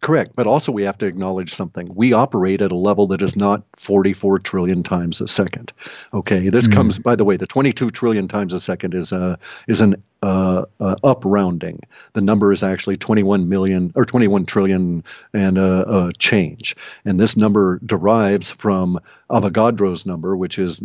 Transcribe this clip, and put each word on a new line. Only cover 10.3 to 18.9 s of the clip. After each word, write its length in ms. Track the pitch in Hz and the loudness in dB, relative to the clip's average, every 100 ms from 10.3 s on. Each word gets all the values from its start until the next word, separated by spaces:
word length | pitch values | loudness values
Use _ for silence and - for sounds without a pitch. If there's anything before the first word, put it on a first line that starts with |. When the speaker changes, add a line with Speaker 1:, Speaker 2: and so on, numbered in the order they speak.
| 95 92 92 92 _ | 0 0 0 -4 _
Speaker 1:
uh, 160 | 95 95 | -4 0
up 220 | 139 127 | 2 2
rounding. 560 | 98 101 92 85 82 82 - - - | 0 0 0 -2 -8 -12 -18 -20 -10
The 80 | 110 | -2
number 320 | 98 107 101 | 2 4 4
is 100 | 95 | 2
actually 360 | 98 92 - 95 | 0 -4 -4 -6
twenty-one 500 | - 107 98 101 87 | 0 2 2 2 2
million 420 | 98 95 92 90 131 | 0 0 0 0 0
or 80 | |
twenty-one 400 | 120 127 107 98 | 0 2 2 2
trillion 580 | 85 104 95 92 90 85 - - - | 0 0 2 2 0 -4 -8 -20 -8
and, 260 | 107 95 92 | -2 0 2
uh, 260 | 95 92 92 | 2 2 2
uh, 220 | 104 90 - | 0 0 -2
change. 580 | - 110 80 73 - - - - | 0 2 0 -4 -12 -12 -18 -10
And 140 | 104 92 | -4 0
this 180 | 110 110 | 2 2
number 440 | 107 101 95 90 | 2 4 2 0
derives 640 | 113 98 95 113 101 101 85 | -2 -2 2 2 2 0 -4
from 500 | - 110 95 90 | -6 -2 0 0